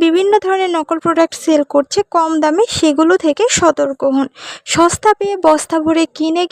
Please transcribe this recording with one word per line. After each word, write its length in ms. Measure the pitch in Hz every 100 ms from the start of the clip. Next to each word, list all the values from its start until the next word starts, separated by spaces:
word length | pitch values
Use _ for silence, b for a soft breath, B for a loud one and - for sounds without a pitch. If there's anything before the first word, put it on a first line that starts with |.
বিভিন্ন 280 | 330 330 392 415
ধরনের 260 | 370 381 370 339
নকল 220 | 302 330
প্রোডাক্ট 300 | 339 330 330 -
সেল 180 | - 311 285
করছে 240 | 285 277 - 403
কম 160 | 349 320 320
দামে, 220 | 302 320 466 -
সেগুলো 360 | 320 285 320 370
থেকে 200 | 320 285 466 -
সতর্ক 420 | 339 285 285 269 269
হন। 120 | 269 269 B B B -
সস্তা 360 | 311 339 - 427 415
পেয়ে 180 | 403 392 330
বস্তা 300 | 302 - 330
ভরে 200 | 311 320 320 -
কিনে 280 | 311 330 359